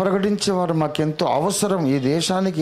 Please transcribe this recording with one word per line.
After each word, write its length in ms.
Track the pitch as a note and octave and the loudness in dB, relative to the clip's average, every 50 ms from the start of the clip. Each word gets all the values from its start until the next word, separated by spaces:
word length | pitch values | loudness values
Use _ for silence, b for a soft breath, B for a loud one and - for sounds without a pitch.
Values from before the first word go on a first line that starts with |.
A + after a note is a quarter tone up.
ప్రకటించేవారు 720 | F#3+ G3 F#3 G3 F#3+ G#3 G#3 - - G3+ G3 F3+ F3+ E3+ E3 D#3+ | 0 0 0 0 0 0 0 0 0 0 0 0 0 0 0 0
మాకెంతో 440 | D#3 D3 D3+ - D#3 D#3 D3+ - E3+ C3+ A#2 | 0 0 0 0 -2 -2 0 0 0 0 2
అవసరం, 440 | C3+ D#3+ G3+ G3 - G#3 G3 G3 F#3 D#3+ C3 C#3 | 2 0 0 0 0 0 0 0 0 0 0 0
ఈ 40 | C#3 B2+ C3+ | 2 2 0
దేశానికి, 480 | D3 E3+ E3 - F#3 F#3+ F#3+ F#3+ F3 D#3 | 0 0 0 0 0 0 0 0 0 0